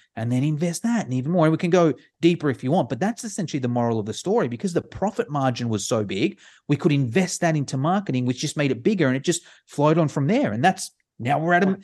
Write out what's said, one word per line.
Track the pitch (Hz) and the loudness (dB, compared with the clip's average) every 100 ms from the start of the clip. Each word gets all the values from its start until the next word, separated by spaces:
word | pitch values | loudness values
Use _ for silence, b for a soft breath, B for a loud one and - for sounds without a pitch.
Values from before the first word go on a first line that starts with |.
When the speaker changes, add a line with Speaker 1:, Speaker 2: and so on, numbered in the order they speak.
| b | b
Speaker 1:
and | - 117 | -8 -2
then | 127 | 0
invest | 147 151 170 165 | 0 0 -2 -2
that | 233 233 | -2 -2
and | 131 | -2
even | 127 135 | -4 0
more. | 180 156 | 2 4
And | |
we | 160 | 2
can | 180 | 2
go | 180 165 - b _ | 4 4 0 b _
deeper | 170 170 147 | 2 2 0
if | 123 | -2
you | 127 | 0
want, | 170 127 | 0 0
but | 123 | -2
that's | 196 240 | -4 -4
essentially | 226 - 160 147 | -8 -6 -6 -4
the | 123 | -2
moral | 120 120 113 | 0 0 0
of | 104 | -4
the | |
story. | 107 175 226 139 | -6 -2 0 0
Because | 120 196 | -2 -2
the | 170 | -2
profit | - - 190 - 220 | -4 -4 -4 -4 -4
margin | 147 135 120 120 | 0 0 0 -2
was | 107 | -2
so | - 117 | 0 -2
big, | 98 95 170 - b b - | -2 -2 -2 -4 b b -4
we | 147 | 0
could | 170 | 2
invest | 143 123 123 175 - | 2 2 0 0 0
that | 170 151 | 0 0
into | 131 135 | -2 -2
marketing, | 151 202 202 127 | -2 -2 -2 -2
which | 123 127 | -2 -2
just | 151 156 | -6 -2
made | 143 | -2
it | 117 | 0
bigger | 180 202 135 | 0 2 2
and | 135 | 2
it | |
just | 143 - b b _ | 0 -2 b b _
flowed | - 151 160 | 2 4 4
on | 156 | 2
from | 151 139 | 0 0
there. | 240 247 | 0 0
And | 107 | 2
that's, | 170 - - - _ - | 0 0 -8 -16 _ -8
now | 120 143 | -2 0
we're | 165 | 2
at | 175 | 4
a, | 196 | 4
Speaker 2:
Wow. | 190 | 0